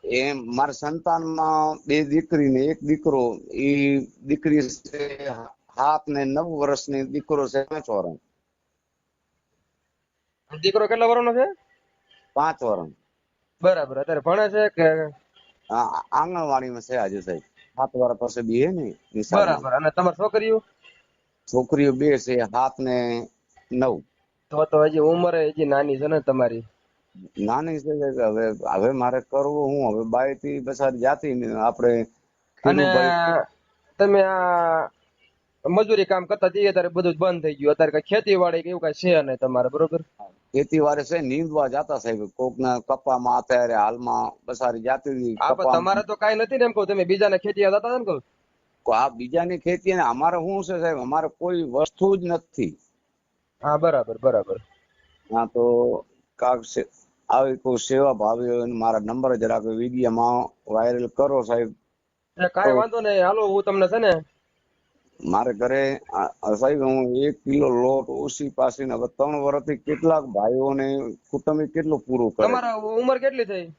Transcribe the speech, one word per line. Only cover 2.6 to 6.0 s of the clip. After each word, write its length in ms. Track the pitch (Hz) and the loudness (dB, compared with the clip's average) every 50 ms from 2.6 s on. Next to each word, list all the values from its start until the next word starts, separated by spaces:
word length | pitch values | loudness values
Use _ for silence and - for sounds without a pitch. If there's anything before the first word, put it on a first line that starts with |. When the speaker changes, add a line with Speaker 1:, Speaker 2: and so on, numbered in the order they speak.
| 135 | 2
Speaker 1:
એક 120 | 147 160 - | 0 -2 -4
દીકરો. 560 | - 143 151 151 151 165 139 135 123 120 107 - - - - | -2 -2 -2 0 0 0 2 2 0 0 -2 -6 -12 -12 -6
ઈ 520 | 107 135 139 143 143 139 139 139 139 127 - _ _ - | -2 0 0 2 2 2 2 2 0 -2 -4 _ _ -4
દીકરી 340 | 135 147 151 - 165 151 151 | -4 -4 -2 0 2 2 2
છે 640 | 135 127 123 - _ - - 147 147 143 139 139 143 139 123 113 117 127 - _ _ _ _ | 2 0 -6 -12 _ -16 -10 -8 -8 -8 -8 -10 -10 -10 -10 -10 -14 -18 -20 _ _ _ _
સાત 320 | 120 131 143 156 156 | -2 0 0 0 0